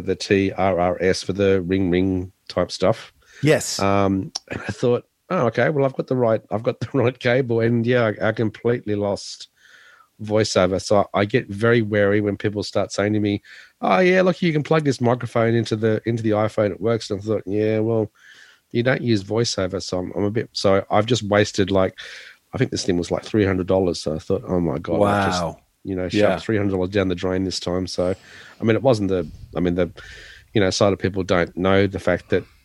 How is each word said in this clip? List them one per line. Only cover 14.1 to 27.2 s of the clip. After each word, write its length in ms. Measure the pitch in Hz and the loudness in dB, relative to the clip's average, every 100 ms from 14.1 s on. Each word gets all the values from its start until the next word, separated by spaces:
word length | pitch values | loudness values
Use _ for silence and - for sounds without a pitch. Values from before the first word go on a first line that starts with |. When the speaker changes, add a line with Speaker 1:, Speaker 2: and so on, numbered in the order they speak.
| 185 | 4
Speaker 1:
look, 200 | 185 - | 2 0
you 120 | 175 | 0
can 100 | 151 | 0
plug 220 | 135 160 143 | 2 2 2
this 160 | 123 | 0
microphone 520 | 120 123 120 120 113 | 0 0 -2 0 2
into 220 | 117 110 110 | 2 0 0
the, 260 | 110 110 113 | 0 0 -2
into 180 | 117 | -2
the 80 | 110 | 0
iPhone, 400 | 104 104 - 104 | 0 0 0 -2
it 80 | 85 | 0
works." 320 | 107 117 - | -2 -2 -4
And 80 | 98 | -6
I 40 | |
thought, 200 | 104 104 92 | -4 -4 -2
"Yeah, 340 | 104 107 110 | -2 0 0
well, 300 | 110 113 104 _ - - - _ _ | 0 0 -2 _ -20 -20 -20 _ _
you 120 | 120 | -2
don't 180 | 123 135 | 0 0
use 200 | 120 107 | 0 0
voiceover." 640 | 98 107 117 - 92 95 | 0 -2 -2 -2 -4 -4
So 160 | - 92 | -6 -6
I'm, 140 | 92 - | -6 -4
I'm 80 | |
a 80 | 101 | -4
bit, 180 | 110 - | -4 -6
so 320 | - 101 95 - | -2 2 2 2
I've 160 | 104 110 | 0 2
just 180 | 123 | 0
wasted, 460 | 101 104 101 - 90 | 2 2 2 0 0
like, 300 | 98 92 - - - - - _ | 2 0 -4 -18 -18 -20 -20 _
I 40 | - | -4
think 140 | 131 | -2
this 140 | 101 - | -2 -2
thing 120 | 87 | -2
was, 140 | 85 | -2
like, 140 | 90 - | -4 -2
three 200 | 110 95 | 2 2
hundred 220 | 92 90 | 0 0
dollars. 320 | 95 92 80 | 2 2 -2
So 160 | 80 78 | -4 -6
I 40 | |
thought, 240 | - 95 - | -4 -4 -2
"Oh 140 | 90 | -2
my 160 | 85 67 | 0 -2
God, 240 | 85 82 | -2 0
I've 220 | 101 101 95 | 2 2 0
just, 160 | 90 | -2
Speaker 2:
Wow. 180 | 82 - _ _ | -4 -8 _ _
Speaker 1:
you 100 | - | -8
know, 100 | 92 | -6
Speaker 2:
Yeah. 260 | 90 104 101 | -2 2 2
Speaker 1:
shoved 140 | 87 | 2
three 120 | - 110 | -2 -2
hundred 160 | 101 | 0
dollars 200 | 95 92 | -2 0
down 180 | 101 95 | 0 0
the 60 | |
drain 280 | 87 | -2